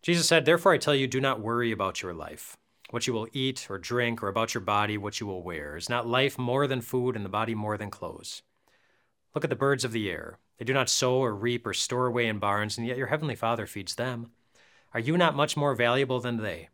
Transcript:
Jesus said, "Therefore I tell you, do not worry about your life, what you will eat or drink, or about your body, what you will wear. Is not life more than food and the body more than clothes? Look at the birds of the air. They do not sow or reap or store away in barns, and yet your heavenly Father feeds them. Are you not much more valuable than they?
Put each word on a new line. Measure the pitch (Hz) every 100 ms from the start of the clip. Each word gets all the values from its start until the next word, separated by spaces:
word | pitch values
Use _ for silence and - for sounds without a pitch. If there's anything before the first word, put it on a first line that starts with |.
Jesus | - 170 160
said, | 165
"Therefore | 135 170 190
I | 156
tell | -
you, | 143 131
do | 131
not | 135 113
worry | 107 117 120
about | 101 95 90
your | 92
life, | 85 76 - - - _ _ -
what | 120 113
you |
will | 113 113
eat | 139 131 131 -
or | 98
drink, | - 120 117 113
or | 98
about | 104 113
your | -
body, | 92 104 104 104
what | 104 -
you | 104
will | 92
wear. | 87 82 73 78
Is | 87
not | 120 117
life | 123 139 -
more | 123 135 143
than | 131
food | 123 127 123 110
and |
the | 98
body | 104 113
more | 113 107 104
than | 104
clothes? | - - - - - _ _ _ _ _ _ _ _ _
Look | 151
at | 147
the | 120
birds | 139 135
of | 123
the | 110 101
air. | 80 - - _ _
They |
do | 120
not | 135 123
sow | - 127 127
or | 123
reap | 101 120 120 110
or |
store | 98 - 123 127
away | 120 113
in | 107
barns, | 104 101 104 113
and | 117
yet | 127
your | 127
heavenly | 151 151
Father | 113 113 117 98
feeds | 104 92
them. | - 127 120 117 _ _ _ _ _ _
Are | 117
you | 117 170
not | 165 143
much | 151 -
more | 143
valuable | 120 120 127 135 127
than | 120 117
they? | 107 80 80